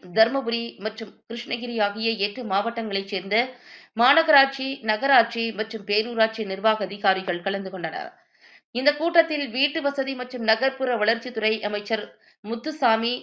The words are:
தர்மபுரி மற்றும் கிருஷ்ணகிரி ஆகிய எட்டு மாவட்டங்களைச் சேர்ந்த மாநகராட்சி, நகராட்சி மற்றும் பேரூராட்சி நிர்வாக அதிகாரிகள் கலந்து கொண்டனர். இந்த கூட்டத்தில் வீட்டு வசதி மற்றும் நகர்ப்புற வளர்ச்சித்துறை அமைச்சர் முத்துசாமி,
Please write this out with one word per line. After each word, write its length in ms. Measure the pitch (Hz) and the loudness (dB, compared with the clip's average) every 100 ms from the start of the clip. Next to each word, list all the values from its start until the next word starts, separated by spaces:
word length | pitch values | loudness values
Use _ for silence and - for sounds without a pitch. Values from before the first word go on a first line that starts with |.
| 180 | -4
தர்மபுரி 500 | 180 226 269 233 233 233 - | 4 4 4 -2 -4 -6 -6
மற்றும் 340 | 208 214 220 - | -8 -6 -12 -14
கிருஷ்ணகிரி 560 | _ 226 - 240 247 233 | _ -10 -6 -6 -4 0
ஆகிய 320 | 202 214 226 208 | 0 0 -2 -2
எட்டு 240 | 202 202 | -4 -4
மாவட்டங்களைச் 680 | 220 196 220 226 220 196 196 | -2 0 0 -4 -4 -4 -4
சேர்ந்த 220 | 190 190 214 254 - - - - 220 | -6 -2 0 0 -6 -20 -20 -10 2
மாநகராட்சி, 720 | 247 302 311 294 269 - 269 269 | 4 6 6 6 6 0 -6 -6
நகராட்சி 640 | 220 214 269 262 226 233 226 | -4 -2 4 4 4 0 -4
மற்றும் 340 | 208 214 220 196 | -4 -6 -6 -2
பேரூராட்சி 580 | 208 226 226 220 220 202 | -2 0 2 2 0 -6
நிர்வாக 380 | 190 220 214 | 0 0 0
அதிகாரிகள் 640 | 185 202 202 185 185 175 180 | -2 0 2 2 0 -4 -2
கலந்து 260 | 196 190 | -4 -6
கொண்டனர். 400 | 185 165 85 - - _ _ _ - _ 240 | -6 -6 -6 -10 -14 _ _ _ -20 _ 0
இந்த 140 | 269 | 2
கூட்டத்தில் 520 | 294 330 339 330 302 262 | 2 4 4 4 0 -4
வீட்டு 300 | 240 277 311 | -2 -2 0
வசதி 320 | 277 277 269 254 | -2 -2 -4 -6
மற்றும் 280 | 247 247 | -8 -2
நகர்ப்புற 460 | 220 220 262 262 262 226 | 2 2 2 0 -2 2
வளர்ச்சித்துறை 560 | 208 226 202 214 214 220 | 2 0 -4 -2 0 0
அமைச்சர் 420 | 208 208 202 220 214 - _ _ | -2 -4 -2 -4 -4 -16 _ _
முத்துசாமி, 720 | 208 226 311 302 254 226 233 247 | -8 -6 -6 0 4 4 2 -4